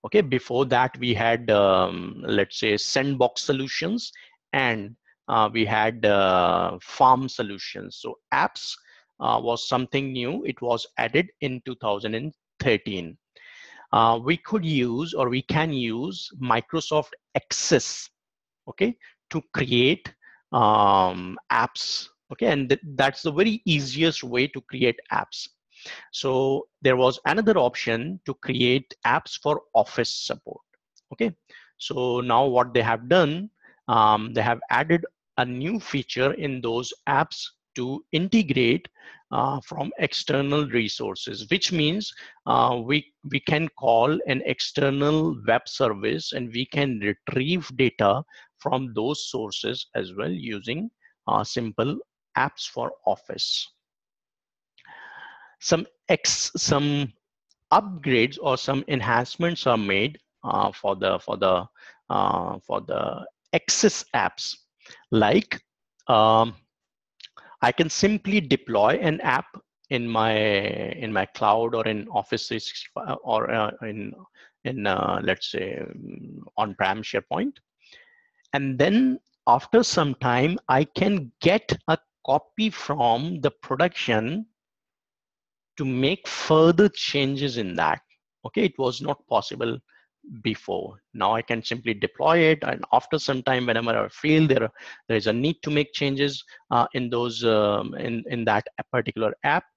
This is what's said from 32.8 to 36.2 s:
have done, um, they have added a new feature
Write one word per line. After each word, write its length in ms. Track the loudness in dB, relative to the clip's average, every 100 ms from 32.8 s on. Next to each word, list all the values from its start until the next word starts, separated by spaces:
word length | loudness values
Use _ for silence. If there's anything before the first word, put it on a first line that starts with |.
have 260 | 0 -2 2
done, 420 | 4 4 0 -8 _ _ _ 0
um, 460 | 4 6 6 2
they 100 | -2
have 180 | 0 -2 0
added 360 | -2 2 0 0 _ _ -4
a 80 |
new 340 | -2 -2 -6 -6
feature 540 | -4 -6 -4 0